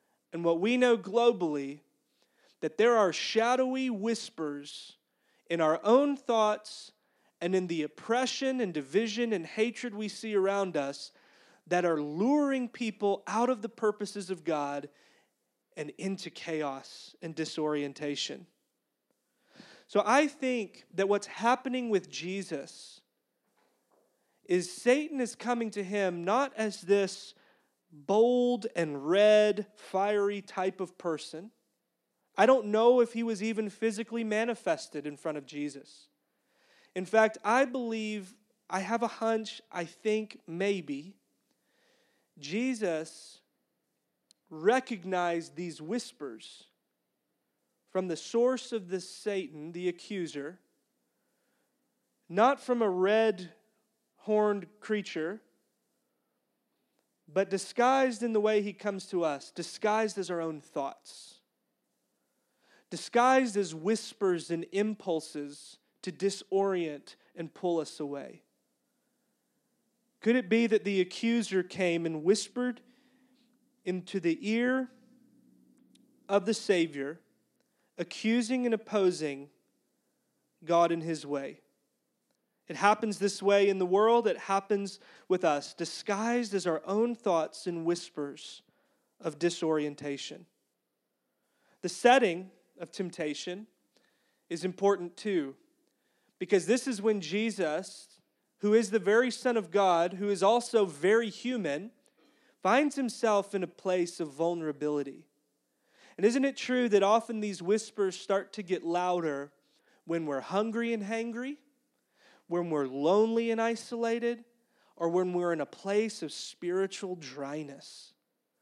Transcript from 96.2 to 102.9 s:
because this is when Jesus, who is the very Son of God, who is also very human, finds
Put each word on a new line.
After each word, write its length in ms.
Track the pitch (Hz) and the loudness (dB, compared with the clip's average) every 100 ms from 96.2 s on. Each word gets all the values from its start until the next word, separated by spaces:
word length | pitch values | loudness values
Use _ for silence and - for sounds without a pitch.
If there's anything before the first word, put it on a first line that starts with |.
| _ - | _ -10
because 280 | 185 196 165 | 2 2 4
this 200 | 247 269 | 2 0
is 160 | 202 | -2
when 180 | 220 208 | 0 0
Jesus, 880 | 151 202 226 196 160 156 190 - - _ _ _ _ _ | -2 -2 -2 -2 -2 -2 -6 -14 -20 _ _ _ _ _
who 140 | 208 | 4
is 180 | 220 202 | 6 6
the 100 | 214 | 0
very 320 | 185 220 254 | 4 4 2
Son 240 | - 254 233 | 0 0 0
of 160 | 170 | 0
God, 420 | 202 190 170 175 | 2 4 4 2
who 140 | 185 202 | 0 -2
is 160 | 190 | 2
also 400 | 190 240 233 226 | 4 4 4 2
very 440 | 196 143 180 226 226 | 2 2 4 4 2
human, 640 | - 240 247 165 147 214 - _ _ _ _ _ _ | -4 -6 -4 -2 -4 -8 -18 _ _ _ _ _ _
finds 320 | 185 247 302 | 2 4 2